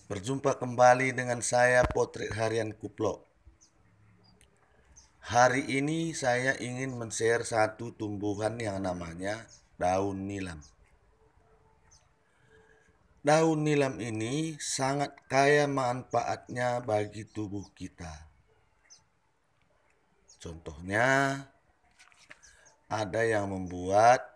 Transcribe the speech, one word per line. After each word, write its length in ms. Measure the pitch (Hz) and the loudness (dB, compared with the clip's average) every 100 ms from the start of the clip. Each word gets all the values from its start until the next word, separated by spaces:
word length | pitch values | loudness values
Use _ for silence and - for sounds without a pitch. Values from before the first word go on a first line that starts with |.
| - | -10
Berjumpa 480 | 98 101 135 139 127 | -6 -4 -2 0 -2
kembali 560 | 123 120 123 127 131 123 | -2 6 8 8 2 -2
dengan 240 | 123 120 | -4 -4
saya, 480 | 113 123 123 123 123 | 0 4 6 6 4
Potret 400 | 120 113 - - 104 | 2 -2 -4 -8 -2
Harian 400 | 110 113 110 - | -2 0 -4 -8
Kuplo. 480 | 101 - 107 - - _ - _ _ _ _ _ _ _ _ _ _ _ _ _ _ - - _ | -12 -4 -2 -2 -10 _ -20 _ _ _ _ _ _ _ _ _ _ _ _ _ _ -20 -20 _
Hari 400 | - 113 127 127 - 135 | 0 4 4 4 -2 -2
ini 320 | 143 160 165 | -2 -2 -4
saya 400 | 151 131 123 131 135 | -4 -2 0 0 -2
ingin 400 | 127 123 135 123 | -6 -6 -8 -8
men-share 480 | 110 - 113 117 113 | -8 -2 0 0 0
satu 480 | 113 107 - 117 - | 0 0 -2 -14 -8
tumbuhan 640 | 107 101 104 101 110 117 | -8 -4 -4 -4 -4 -4
yang 160 | 110 98 | -6 -4
namanya 640 | 95 90 85 85 95 110 113 - _ - | -4 -6 -8 -8 -8 -8 -12 -20 _ -4
daun 480 | 90 92 101 98 98 | 0 0 0 -4 -6
nilam. 320 | 101 92 80 - _ _ _ _ _ _ _ _ _ _ _ _ _ _ _ _ _ _ - _ _ _ _ _ _ | -6 -8 -12 -18 _ _ _ _ _ _ _ _ _ _ _ _ _ _ _ _ _ _ -20 _ _ _ _ _ _
Daun 400 | 143 156 160 156 | 2 4 4 2
nilam 320 | 151 147 135 - | 2 2 2 -2
ini 560 | 120 110 113 143 160 151 | -6 -4 -4 -4 -4 -8
sangat 560 | - - 135 143 143 - - | -8 -4 -2 -2 -4 -8 -2
kaya 320 | 135 139 147 | 4 6 4
manfaatnya 1200 | 143 139 123 127 - 120 - 110 - 120 123 120 | 2 0 -2 -4 -2 -2 -2 -6 -8 -4 -2 -2
bagi 400 | 123 107 104 107 | -2 -2 -2 -8
tubuh 480 | 104 - 104 101 90 | -12 -10 -8 -8 -12
kita. 560 | - 90 - 85 78 80 _ _ _ _ _ _ - _ _ _ _ _ _ _ _ _ _ _ _ _ - | -14 -16 -14 -16 -16 -20 _ _ _ _ _ _ -20 _ _ _ _ _ _ _ _ _ _ _ _ _ -18
Contohnya, 960 | 85 80 80 76 90 104 127 135 139 139 139 _ _ _ _ _ - _ - - - - _ _ | -16 -14 -16 -12 -2 2 4 4 2 -2 -10 _ _ _ _ _ -20 _ -20 -20 -20 -20 _ _
ada 400 | - 107 101 107 | -8 -6 -2 0
yang 240 | 113 107 101 | 0 0 -2
membuat 800 | 95 90 90 90 101 117 127 - | -6 -8 -6 2 6 8 6 2